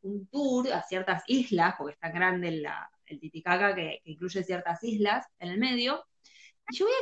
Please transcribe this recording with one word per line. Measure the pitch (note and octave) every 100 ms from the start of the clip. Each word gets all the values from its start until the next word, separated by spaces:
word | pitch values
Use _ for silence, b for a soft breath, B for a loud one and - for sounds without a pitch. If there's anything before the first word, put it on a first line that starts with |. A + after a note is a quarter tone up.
un | G3 G3+ G3
tour | C#4+ C4+ B3 B3+
a | -
ciertas | - F#3 F#3+ F3 -
islas, | C4 B3 F3+ F3 F3+
porque | D3
es | -
tan | E3
grande | F3 F#3 F3+ E3+
la, | D#3+ D3 - - _
el | - D3
Titicaca | D#3+ E3 F3+ F3+ G3+
que, | F#3+ D#3 D3
que | D#3+
incluye | D3+ F3+ F#3+
ciertas | F3+ F3 E3+ E3+
islas | A#3 G#3+ G3+ B3 - -
en | F3
el | F#3+
medio. | B3+ B3 B3 D4+ - _ b b b _ -
Y | B3+
yo | G4+ C5